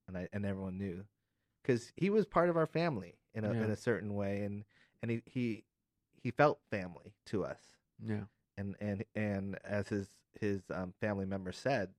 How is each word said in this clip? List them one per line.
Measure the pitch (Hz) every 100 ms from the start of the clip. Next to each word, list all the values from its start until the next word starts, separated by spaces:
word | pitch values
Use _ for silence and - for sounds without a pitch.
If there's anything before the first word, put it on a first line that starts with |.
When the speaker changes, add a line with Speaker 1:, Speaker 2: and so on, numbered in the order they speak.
| -
Speaker 1:
and | 90
I, | 90
and | 104 101
everyone | 98 95 92
knew, | 98 87 98 _ _ _ _ _
'cause | - 120 - -
he | 185
was | 214 196
part | - 175
of | 165
our | 156
family | 160 170 123 90 - _
in | 110
a, | 107
Speaker 2:
Yeah. | 113
Speaker 1:
in | 110
a | 104
certain | - 104 104
way, | 101 98 101
and, | 101 101 107 _ _ _
and | 113
he, | 117 -
he, | 131 123 104 - _ _ _ _ _
he | 123
felt | - 147 143 _
family | 107 90 80 90 - -
to | 104
us. | 73 - - - _ -
Speaker 2:
Yeah. | 110 107 101 _ _ -
Speaker 1:
And, | 98 95
and, | 104 98 110
and | - 107 98 98 95
as | - 104 101
his, | 104 98 - _ -
his, | 107 98 -
um, | - 92 -
family | 110 101 95
member | 98 92
said, | 92 - 131 92